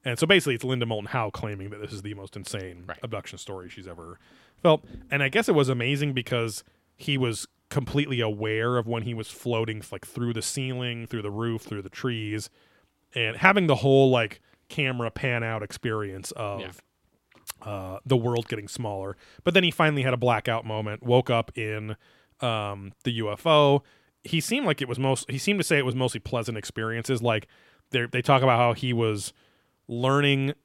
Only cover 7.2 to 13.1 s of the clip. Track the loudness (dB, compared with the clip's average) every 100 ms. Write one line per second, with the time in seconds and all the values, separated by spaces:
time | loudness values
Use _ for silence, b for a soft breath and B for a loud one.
7.2 | 0 -2 -10 _ _ -6 0 -2 0 0
8.2 | -2 -2 -2 0 0 0 0 -4 -4 -6
9.2 | -10 -8 -2 -2 -2 -6 -10 -14 -12 -4
10.2 | -2 -2 -4 -4 -4 -4 -6 -6 -8 -6
11.2 | -6 -4 -2 -4 -6 -10 -10 -4 -4 -2
12.2 | -4 -6 -8 b b b b _ _